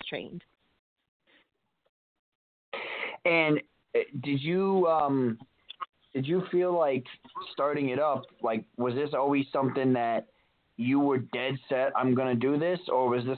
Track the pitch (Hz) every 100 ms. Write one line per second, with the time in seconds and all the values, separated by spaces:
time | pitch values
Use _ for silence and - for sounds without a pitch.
0 | - 127 - 175 - _ _ _ _ _
1 | _ _ _ _ _ _ _ _ _ _
2 | _ _ _ _ _ _ _ - - -
3 | - - 175 165 156 151 - _ _ 117
4 | - 135 135 139 151 185 196 190 170 160
5 | 143 135 123 113 - _ - - - _
6 | _ 135 135 180 185 180 180 170 147 135
7 | - - - - - - 143 147 135 127
8 | 151 135 - - 117 113 - - 123 120
9 | 147 139 139 143 135 143 131 135 131 123
10 | 117 113 - _ _ _ _ - 123 139
11 | 143 127 120 123 131 135 - 131 131 113
12 | 131 127 131 120 131 147 170 180 - 127
13 | 127 123 123